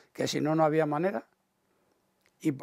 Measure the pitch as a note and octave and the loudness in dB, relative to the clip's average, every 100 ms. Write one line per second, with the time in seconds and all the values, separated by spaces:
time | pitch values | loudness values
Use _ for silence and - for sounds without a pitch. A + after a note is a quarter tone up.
0 | _ - C3 C#3+ C#3+ D#3+ D#3 D#3 D3+ D3 | _ -6 -4 -2 0 2 4 2 0 0
1 | F#3 G#3+ - _ _ _ _ _ _ _ | -2 -4 -10 _ _ _ _ _ _ _
2 | _ _ _ _ D#3+ C3 | _ _ _ _ -4 -2